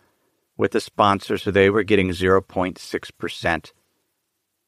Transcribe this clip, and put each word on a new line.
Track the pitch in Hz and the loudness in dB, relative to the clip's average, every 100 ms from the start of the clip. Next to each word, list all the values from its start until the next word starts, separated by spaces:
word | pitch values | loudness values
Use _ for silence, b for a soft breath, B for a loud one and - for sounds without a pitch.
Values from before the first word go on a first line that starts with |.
| _ _ _ _ _ - | _ _ _ _ _ -4
with | 107 | -2
the | 113 | -2
sponsor. | - - 104 98 - 104 | -4 0 2 2 -2 -6
So | - | 0
they | 95 98 | 4 4
were | 107 | 4
getting | 101 101 92 | 2 0 0
zero | 87 92 95 | 0 2 2
point | - 92 92 - | 0 -6 -4 -6
six | - - - | -10 -10 -10
percent. | - 85 - 87 80 - _ _ _ _ _ _ _ _ _ | -14 -12 -6 -4 -4 -6 _ _ _ _ _ _ _ _ _